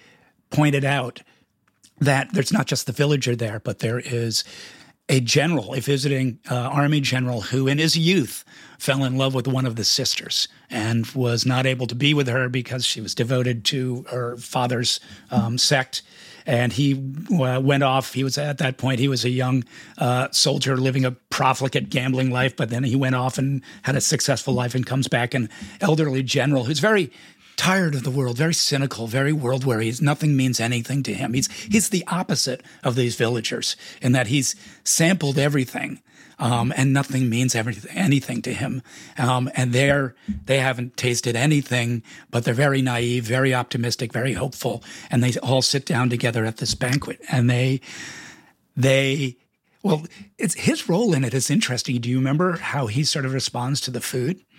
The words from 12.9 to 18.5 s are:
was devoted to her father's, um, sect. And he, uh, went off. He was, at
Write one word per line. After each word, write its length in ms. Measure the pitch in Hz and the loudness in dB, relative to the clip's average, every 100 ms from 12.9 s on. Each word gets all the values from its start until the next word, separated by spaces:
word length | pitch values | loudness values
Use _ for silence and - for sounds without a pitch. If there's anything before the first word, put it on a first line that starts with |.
| - | -4
was 140 | 101 | -6
devoted 500 | - 117 131 123 117 | -4 0 0 0 -2
to 400 | 101 139 127 123 - | -2 -2 -4 -6 -6
her 260 | 123 120 120 | -6 -6 -8
father's, 640 | - 135 123 123 120 - - - - | -6 -2 0 0 0 -4 -8 -20 -2
um, 260 | 117 104 123 | 0 0 0
sect. 460 | - 139 127 - - - - - - | 2 2 0 -10 -14 -20 -20 -12 0
And 260 | 120 120 | 2 2
he, 220 | - 143 135 135 139 - | 2 2 0 -4 -10 0
uh, 280 | 180 127 131 | 2 2 2
went 200 | 135 139 | 2 4
off. 320 | 139 135 - | 4 2 0
He 80 | 127 | -4
was, 140 | 135 143 | -2 -2
at 200 | 147 | -4